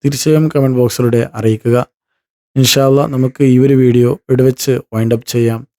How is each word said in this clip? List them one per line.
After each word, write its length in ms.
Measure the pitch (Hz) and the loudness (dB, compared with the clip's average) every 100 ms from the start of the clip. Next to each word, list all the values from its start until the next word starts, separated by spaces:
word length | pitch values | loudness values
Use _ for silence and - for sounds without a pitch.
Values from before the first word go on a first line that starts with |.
തീർച്ചയായും 400 | 139 139 156 156 156 | -4 -4 -2 0 0
കമന്റ് 300 | 147 135 123 | 0 0 0
ബോക്സിലൂടെ 440 | 123 - 123 117 117 | -2 0 -2 0 -4
അറിയിക്കുക. 420 | 110 110 110 123 120 127 _ _ _ _ _ _ 135 | -4 -2 -2 0 -2 -2 _ _ _ _ _ _ -2
ഇൻഷാ 260 | 127 139 135 | 0 2 2
അല്ലാ, 180 | 139 143 | 2 0
നമുക്ക് 360 | 135 131 - | -2 -4 0
ഈ 120 | 135 127 | 2 4
ഒരു 160 | 135 | 4
വീഡിയോ 360 | 135 127 120 120 | 4 2 2 0
ഇവിടെ 280 | 135 - 127 | -2 -2 0
വെച്ച് 320 | 131 123 - 127 - | 0 0 -4 -4 -4
വൈൻഡ് 220 | 113 113 | -4 -2
അപ്പ് 120 | 117 - | -2 -4
ചെയ്യാം. 340 | 120 117 113 - | -2 -2 -4 -12